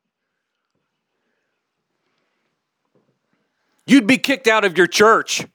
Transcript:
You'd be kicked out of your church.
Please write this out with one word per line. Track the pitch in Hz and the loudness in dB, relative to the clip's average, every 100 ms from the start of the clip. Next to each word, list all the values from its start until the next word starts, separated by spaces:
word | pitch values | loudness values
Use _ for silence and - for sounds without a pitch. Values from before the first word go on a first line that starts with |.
| _ _ _ _ _ _ _ _ _ _ _ _ _ _ _ _ _ _ _ _ _ _ _ _ _ _ _ _ _ _ _ _ _ _ _ _ _ _ - | _ _ _ _ _ _ _ _ _ _ _ _ _ _ _ _ _ _ _ _ _ _ _ _ _ _ _ _ _ _ _ _ _ _ _ _ _ _ 0
You'd | 262 208 | 0 2
be | 254 | -2
kicked | - 269 226 | -4 -4 -2
out | 220 | -2
of | 202 160 | -2 -2
your | 175 | -2
church. | - 214 190 - - - | 2 2 2 -2 -10 -12